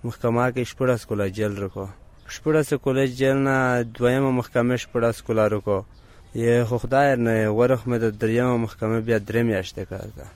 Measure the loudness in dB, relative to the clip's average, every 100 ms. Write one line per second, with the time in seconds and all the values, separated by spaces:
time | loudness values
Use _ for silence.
0 | -10 -4 -2 0 0 -2 -6 -2 0 0
1 | -2 -4 -4 -2 -4 -4 -8 -8 -12 -14
2 | -20 -20 -18 -6 0 0 0 -2 0 0
3 | 0 0 2 2 2 2 2 0 -2 0
4 | 2 2 2 0 0 0 0 0 -2 0
5 | 0 -2 -2 2 2 0 -2 -4 -4 -20
6 | -20 -20 -12 -2 2 2 2 -2 0 2
7 | 4 2 2 2 2 2 2 2 0 0
8 | 0 0 0 2 2 0 -2 -4 -2 -2
9 | 0 -2 0 0 2 0 -4 -10 -10 -10
10 | -12 -16 -20